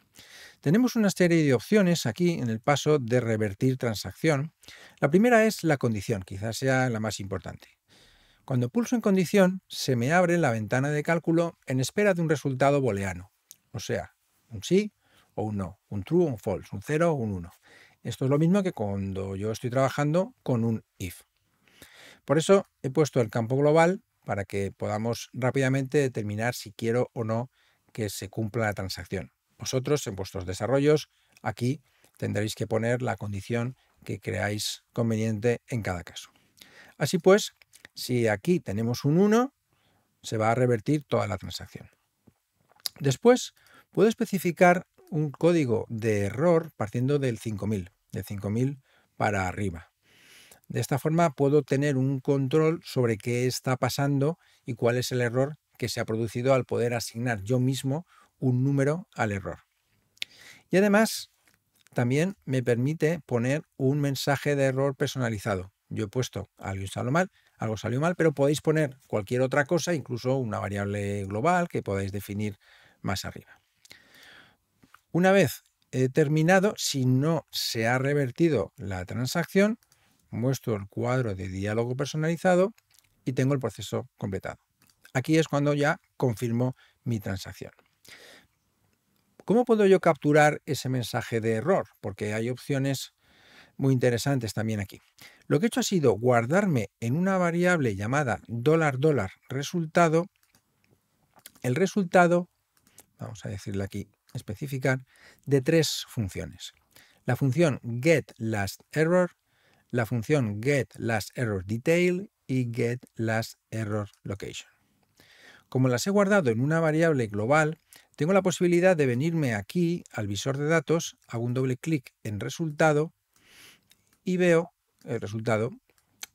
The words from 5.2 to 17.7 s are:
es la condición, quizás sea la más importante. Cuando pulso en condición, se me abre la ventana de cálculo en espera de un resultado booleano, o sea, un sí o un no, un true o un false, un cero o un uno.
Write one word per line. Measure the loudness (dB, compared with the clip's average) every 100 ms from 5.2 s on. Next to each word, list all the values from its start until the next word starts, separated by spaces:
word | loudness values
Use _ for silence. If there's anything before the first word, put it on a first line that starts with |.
| 6 6 4
es | 2
la | 0 0
condición, | 0 -2 -2 -4
quizás | -6 -8 -8 -4
sea | 0 0 0
la | -2
más | -4 -6
importante. | -6 -8 -8 -16 -18 _ _ _ _ _ _ _ -4
Cuando | -2 0
pulso | 0 0 0
en |
condición, | 2 2 4 4 4 2 -8
se | -6 -2 0
me | 2
abre | 4 4 4
la | 2
ventana | 0 0 0 0
de | -2
cálculo | 0 -2 2 2 0 -4 -4
en | -2
espera | -2 0 2
de | 2
un | 0
resultado | 0 -2 2 2 4
booleano, | 2 -2 -4 -8 -12 _ _ -20 _
o | -12
sea, | -6 -6 -6 _ _ _ _
un | -12
sí | 0 0 0 -6 _ _ _
o | -8
un | -6 -4
no, | -6 -10 -12
un | -10
true | -2 0 0
o |
un | -2
false, | -4 -6 -6 -10
un |
cero | -4 0 2
o | 0
un | -2
uno. | -4 -8 -16 _